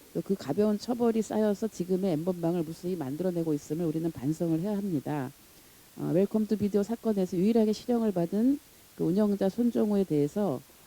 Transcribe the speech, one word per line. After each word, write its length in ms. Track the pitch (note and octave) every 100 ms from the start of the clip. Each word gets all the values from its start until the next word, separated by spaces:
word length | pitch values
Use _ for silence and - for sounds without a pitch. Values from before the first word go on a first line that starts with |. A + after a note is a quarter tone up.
| -
또 80 | -
그 140 | - G3
가벼운 420 | - G3 G#3+ G#3
처벌이 460 | - A#3+ A#3 A3
쌓여서 460 | G3+ G#3+ G#3+ G3+ A3
지금의 440 | - F3+ F#3 F#3+
N번방을 480 | D3+ F3 F3 E3 F3
무수히 340 | D#3 E3+ F3+ F3+
만들어내고 560 | C3 D3+ F#3 E3+ E3 D3
있음을 280 | - D#3 E3
우리는 260 | D#3 E3
반성을 480 | - C#3+ D#3+ E3+ D#3+
해야 180 | G3+ G3+
합니다. 540 | G3+ D3+ C#3+ D3 C3 - - - - - - -
어, 140 | D3
웰컴 320 | E3 G3+ A3 G#3
투 100 | G#3
비디오 280 | G#3 G3+
사건에서 520 | G3+ A#3 A3 G3+ F3+ F3
유일하게 380 | G3+ A3+ G#3+
실형을 380 | G#3+ - A#3+ A3
받은 480 | F3+ E3+ G3+ B3 C#4+ - - - -
그 100 | D#3+
운영자 440 | F#3+ G#3 G3 G3
손정호에 540 | A3+ A#3+ A#3 G#3+ G3+
대해서 580 | F#3 D3+ C#3+ G#3 G3 B2+ - -